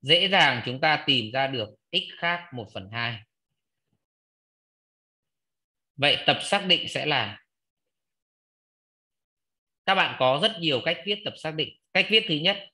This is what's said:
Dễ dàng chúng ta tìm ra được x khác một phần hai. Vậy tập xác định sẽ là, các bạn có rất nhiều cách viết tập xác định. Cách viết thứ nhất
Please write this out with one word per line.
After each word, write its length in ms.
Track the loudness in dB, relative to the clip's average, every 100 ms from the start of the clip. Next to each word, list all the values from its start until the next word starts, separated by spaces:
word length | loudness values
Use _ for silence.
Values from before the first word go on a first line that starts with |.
Dễ 280 | 4 4 4
dàng 340 | 4 4 2
chúng 160 | -4 -2
ta 240 | 0 0 0
tìm 240 | -2 0
ra 140 | -2 -2
được 220 | -4 -8 -10 _
x 100 | -6 -6 -6
khác 300 | -4 -4 -6
một 120 | -12 -12
phần 140 | -12 -10
hai. 300 | -6 -6 -6 -14 _ _ _ _ _ _ _ _ _ _ _ _ _ _ _ _ _ _ _ _ _ _ _ _ _ _ 0
Vậy 200 | 2 2 2
tập 120 | 0
xác 240 | 2 0 2
định 200 | 2 2
sẽ 180 | -4 0
là, 380 | 0 -2 -8 _ _ _ _ _ _ _ _ _ _ _ _ _ _ _ _ _ _ _ _ _ _ _ _ -2
các 80 |
bạn 220 | 2 2 2
có 200 | 2 4
rất 140 | 0 -2
nhiều 200 | -2 0
cách 140 | -2 -4 -4
viết 160 | -6
tập 100 | -8 -10
xác 180 | -10
định. 140 | -6 -8 -8 _
Cách 140 | -2 2
viết 140 | 2 2
thứ 60 |
nhất 240 | -2 0 -2 -8